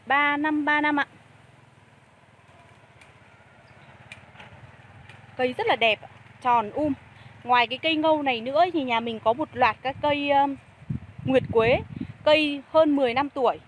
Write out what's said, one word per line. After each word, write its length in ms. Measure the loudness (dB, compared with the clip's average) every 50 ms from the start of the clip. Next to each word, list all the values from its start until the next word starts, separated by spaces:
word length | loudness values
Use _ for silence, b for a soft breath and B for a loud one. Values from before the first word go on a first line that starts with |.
| _
ba 320 | -2 0 0 2 0 0 -2
năm 280 | -2 -2 -2 -2 0
ba 160 | 0 0 0
năm 180 | 0 0 -2 -2
ạ. 80 | -4 -6 -8 -18 -20 -20 -20 -20 -20 -20 _ _ _ _ _ _ _ _ _ _ _ _ _ _ _ _ _ _ _ -20 -20 -20 -20 -20 -20 -20 -20 -20 _ -20 -20 -20 -20 -20 -20 -20 -20 -20 -20 _ -20 -20 -20 -20 -20 -20 -20 -20 -20 -20 -20 -20 -20 -20 -20 -20 -20 -20 -20 -20 -20 -20 -20 -20 -20 -20 -20 -20 -20 -20 -20 -20 -20 -20 -20 -14 -6 -4
Cây 160 | -4 -2 -2 -2
rất 100 | -2 -2
là 80 | 0
đẹp, 240 | 2 2 2 0 0 -4 -12 -20 -20 -20 -20 -16 -6
tròn 280 | -2 0 2 2 0 -2
um. 220 | -4 -4 -4 -2 -4 -6 -10 B B B B B B -12 -2
Ngoài 240 | 2 2 2 2 2
cái 100 | -2 -4
cây 180 | -4 -2 0
ngâu 260 | 0 2 2 2 2
này 200 | 0 -2 -2 -2
nữa 240 | -4 -2 0 2 2 2 0
thì 100 | -2 -2
nhà 160 | -2 -2 -2
mình 200 | -2 -4 -6 -4
có 140 | -2 -2 0
một 160 | 0 -4 -8 -2
loạt 240 | 0 0 0 0 -2
các 140 | -6 -8 -6 -4
cây, 280 | -2 -2 -2 0 0 2
um, 260 | 2 2 2 2 -2 -6 -14 -20 -20 -16 -10 -10 -10 -10 -10 -14 -16 -8 -2
nguyệt 180 | 0 2 2 2 2
quế, 280 | 0 2 2 4 2 0 -2 B B B B B B -4 2
cây 380 | 2 4 4 2 0 -4 -6 -8 0
hơn 240 | 2 4 4 4 4
mười 180 | 2 2 0 0
năm 160 | 0 -2 -4
tuổi. 300 | -2 -2 0 0 0 -2 -6